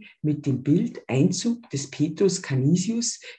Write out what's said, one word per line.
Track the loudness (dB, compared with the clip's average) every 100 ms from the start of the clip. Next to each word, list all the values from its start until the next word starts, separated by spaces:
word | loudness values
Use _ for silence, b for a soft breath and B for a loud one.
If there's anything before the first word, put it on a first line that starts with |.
| B B
mit | -2 -2 -2
dem | -2
Bild | 2 2 2 -6 -2
Einzug | 2 2 2 -2 -4 -6
des | -8 -8
Petrus | -2 -2 2 2 0
Canisius | -2 0 4 2 0 -2 -4 -6 B